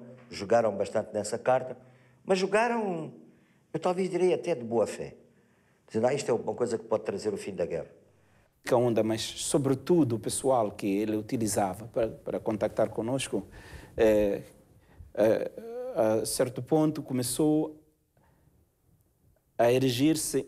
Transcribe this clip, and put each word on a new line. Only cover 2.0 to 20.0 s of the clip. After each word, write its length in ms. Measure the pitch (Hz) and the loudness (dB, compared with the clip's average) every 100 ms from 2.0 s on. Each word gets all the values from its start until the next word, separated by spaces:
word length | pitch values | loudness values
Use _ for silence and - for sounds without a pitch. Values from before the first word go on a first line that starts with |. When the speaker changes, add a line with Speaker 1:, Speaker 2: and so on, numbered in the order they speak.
| _ _ | _ _
Speaker 1:
mas 140 | - 185 | -2 0
jogaram, 760 | 185 208 233 233 208 170 - - - _ _ _ _ | 2 2 2 0 -4 -4 -8 -14 -20 _ _ _ _
eu 60 | - | -4
talvez 280 | 185 180 185 | -2 0 0
diria 280 | 170 180 160 | 2 2 2
até 180 | - | 0
de 100 | 151 | -4
boa 220 | 113 113 101 | 0 0 0
fé, 300 | - 71 - - _ _ _ _ _ _ | -2 -10 -14 -20 _ _ _ _ _ _
dizendo, 200 | 110 123 | 0 0
"Ah, 80 | |
isto 160 | 143 143 | 0 0
é 40 | |
uma 200 | 113 110 | -2 -2
coisa 240 | 110 117 113 | -4 -2 -2
que 60 | |
pode 200 | - 107 | -2 -2
trazer 300 | - 98 107 | -2 -4 -4
o 20 | 98 | -4
fim 180 | - | -6
da 120 | 92 87 | -4 -4
guerra." 240 | 82 73 - _ _ _ _ _ _ | -4 -8 -16 _ _ _ _ _ _
Speaker 2:
Kaunda, 380 | - 123 123 110 | 0 2 4 2
mas 180 | 110 113 | 2 0
sobretudo 960 | - - - 165 135 131 - 180 139 117 | -4 -8 -2 0 2 0 2 4 4 0
o 20 | |
pessoal 540 | 110 - 135 127 104 | -4 -2 2 2 2
que 140 | 101 104 | -2 -2
ele 300 | 98 107 107 | 0 0 -2
utilizava 720 | 107 127 110 95 101 90 113 | -2 -2 -2 0 -2 -4 -6
para, 200 | - 110 | -2 -2
para 320 | - - 92 | -4 -8 -6
contactar 500 | - 107 107 - 110 | -4 -2 -2 0 -2
conosco, 560 | 107 110 135 - 104 - - - - - - | -2 -4 -4 -2 -6 -6 -14 -18 -20 -8 2
eh, 460 | 113 107 104 101 - - _ _ _ - - | 4 6 4 0 -6 -20 _ _ _ -20 -8
eh, 360 | - 220 208 - - 226 240 254 220 | 2 4 4 -2 -8 -12 -10 -6 0
a 280 | 110 110 | 2 2
certo 380 | 113 - 127 123 | 0 -2 -2 -4
ponto 400 | 123 160 156 151 | 0 2 2 0
começou 800 | 139 127 120 - 151 151 151 - _ _ _ _ _ _ _ _ _ _ _ _ _ _ _ _ _ - | -4 -4 -2 0 2 2 0 -6 _ _ _ _ _ _ _ _ _ _ _ _ _ _ _ _ _ 2
a 140 | 117 | 4
erigir-se 720 | 127 131 120 | 4 4 4